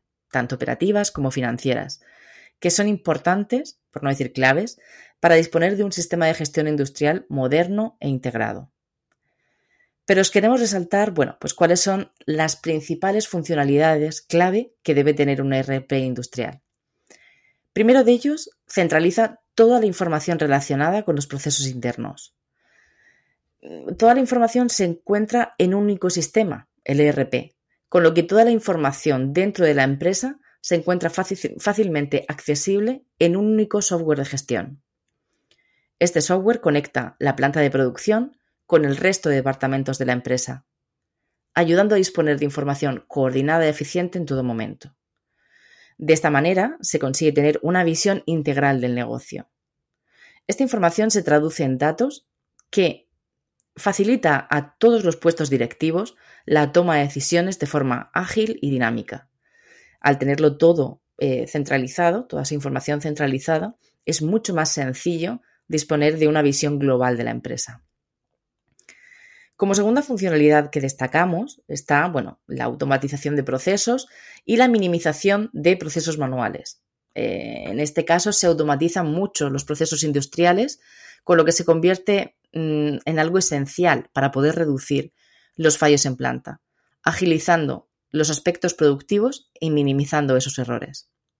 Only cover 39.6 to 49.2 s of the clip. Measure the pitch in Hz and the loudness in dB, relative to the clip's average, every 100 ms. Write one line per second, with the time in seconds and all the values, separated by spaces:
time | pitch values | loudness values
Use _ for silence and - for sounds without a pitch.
39.6 | 135 135 135 135 127 123 127 127 - 131 | -2 -2 -4 -4 -2 -2 -2 -4 -4 -12
40.6 | - _ _ _ _ _ _ _ _ 160 | -18 _ _ _ _ _ _ _ _ 0
41.6 | 170 175 208 208 185 - 151 139 147 147 | 2 4 4 2 2 0 0 0 -2 -2
42.6 | 143 139 143 127 - 143 131 131 143 165 | -4 -2 -4 -6 -6 -2 0 0 0 2
43.6 | 156 147 143 180 180 180 151 135 127 113 | 2 -2 -4 -4 -4 -4 -4 -4 -2 -4
44.6 | 107 - - _ _ _ _ _ _ _ | -8 -12 -20 _ _ _ _ _ _ _
45.6 | _ _ _ - 151 156 156 143 165 185 | _ _ _ -4 2 2 4 2 2 2
46.6 | 233 320 - 151 135 135 156 147 147 147 | 0 -4 -6 -2 -2 0 2 4 2 2
47.6 | 151 185 170 160 202 196 - 160 147 139 | 0 0 0 0 0 -2 -2 -2 -2 0
48.6 | 139 135 123 120 117 117 | 0 0 -2 -4 -4 -8